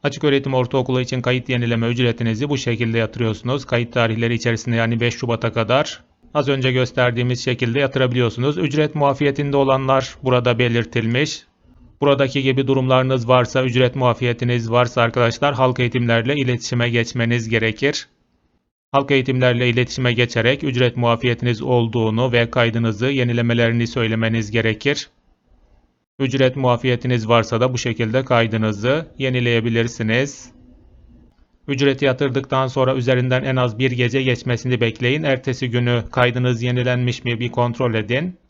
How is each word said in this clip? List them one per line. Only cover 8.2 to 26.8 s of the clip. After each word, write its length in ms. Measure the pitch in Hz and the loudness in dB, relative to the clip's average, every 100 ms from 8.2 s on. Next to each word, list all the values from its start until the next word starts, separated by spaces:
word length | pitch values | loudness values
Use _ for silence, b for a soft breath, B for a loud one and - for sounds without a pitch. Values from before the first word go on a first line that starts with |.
| 120 113 131 156 | 0 0 -2 -2
Ücret 380 | 160 147 151 151 | -2 0 0 2
muafiyetinde 640 | 143 135 143 139 143 139 | 0 2 0 0 0 2
olanlar 580 | 135 135 131 135 131 - | 2 2 2 0 0 -6
burada 360 | 131 123 123 117 | 0 2 2 2
belirtilmiş. 840 | 120 117 117 120 113 123 156 - _ _ _ - - _ | 2 0 -2 -2 0 -2 -2 -6 _ _ _ -20 -20 _
Buradaki 400 | 143 139 135 139 | 2 2 2 0
gibi 260 | 135 131 135 | 0 0 0
durumlarınız 600 | 131 127 131 131 131 117 | 0 2 2 2 0 4
varsa, 360 | 127 120 135 | 2 4 0
ücret 320 | 127 120 127 131 | 0 2 2 2
muafiyetiniz 760 | 123 113 123 120 120 123 113 | 0 0 -2 -2 -2 -2 0
varsa 300 | 120 123 - | 2 2 2
arkadaşlar, 520 | 113 120 117 - 143 | 0 2 0 2 -2
halk 260 | 131 131 123 | 2 2 2
eğitimlerle 560 | 123 123 117 117 113 143 | 0 0 2 2 2 0
iletişime 540 | 127 123 - 120 120 | 0 -2 -2 -2 0
geçmeniz 600 | 117 117 127 117 120 113 | 0 -2 -2 0 0 0
gerekir. 580 | 113 113 107 139 151 - _ _ _ _ _ _ _ _ | 0 0 0 -2 -2 -10 _ _ _ _ _ _ _ _
Halk 200 | 139 139 | -2 2
eğitimlerle 580 | 135 131 127 127 120 123 | 2 2 2 2 4 2
iletişime 440 | 120 123 - 123 | 2 -2 0 0
geçerek 500 | 117 120 117 117 147 | 2 0 2 0 0
ücret 340 | 151 123 123 120 | -2 2 0 2
muafiyetiniz 640 | 117 117 123 120 120 110 | 0 2 0 0 -2 -2
olduğunu 680 | 123 123 117 117 110 110 127 | 0 0 2 0 0 0 2
ve 200 | 120 117 | 2 2
kaydınızı 540 | 127 117 113 117 101 127 | 0 0 0 -2 0 -2
yenilemelerini 840 | 139 123 117 117 117 117 117 117 | 0 0 0 0 2 2 2 -2
söylemeniz 640 | 131 113 113 113 113 104 | 0 0 0 0 0 -2
gerekir. 580 | 113 110 104 139 147 - _ _ _ _ _ _ _ _ _ _ - | 0 0 0 -2 -2 -6 _ _ _ _ _ _ _ _ _ _ -6
Ücret 360 | 135 135 131 135 | -4 2 0 2
muafiyetiniz 720 | 127 120 | 0 2